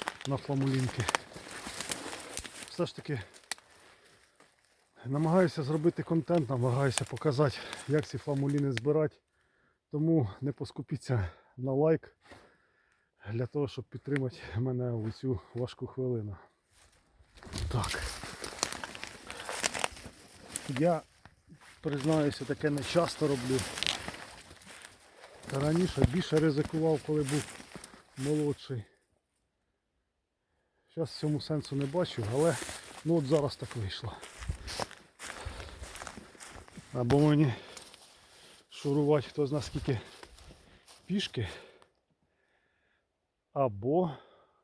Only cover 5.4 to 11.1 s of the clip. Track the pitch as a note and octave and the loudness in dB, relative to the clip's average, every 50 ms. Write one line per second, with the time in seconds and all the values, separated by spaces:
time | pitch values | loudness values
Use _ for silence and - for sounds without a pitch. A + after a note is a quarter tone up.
5.4 | F3+ D#3+ - E3 C#3 C3 D#3 D#3+ D3+ E3+ - - - - E3+ E3 C3+ - F3 E3+ | 6 4 2 0 -2 0 0 2 4 2 2 2 0 0 2 2 2 4 4 4
6.4 | D3 A#2 C3+ B2 A#2+ C3 A#2 C3+ C#3 C3+ A2+ - - - - A#2+ - D#3 B2+ C3+ | 4 2 2 2 4 4 4 4 4 2 2 2 -2 -2 -4 -2 0 2 4 4
7.4 | D3+ C3+ - - - - - - - - C#3+ D3+ C#3+ - - A#2+ - D3 C#3+ C#3 | 4 4 2 -2 -6 -10 -10 -8 -4 0 0 0 0 -2 -6 -6 -4 -2 0 0
8.4 | C#3 C#3+ C#3+ D3 C#3+ C#3 B2 A2+ A#2 D3 D3+ D#3 D#3 D3 - _ _ _ _ _ | 0 2 2 2 2 0 0 0 0 0 2 2 2 0 -2 _ _ _ _ _
9.4 | _ _ _ _ _ _ _ _ _ _ - D3 D#3 E3 E3 D#3+ B2 G2 G2 - | _ _ _ _ _ _ _ _ _ _ -4 0 2 4 4 4 4 2 -2 -4
10.4 | C3 C#3+ - - C#3+ - - - C#3 - D#3 A#2+ - - | -4 -4 -4 -4 -8 -10 -8 -10 -8 -6 -6 -6 -2 0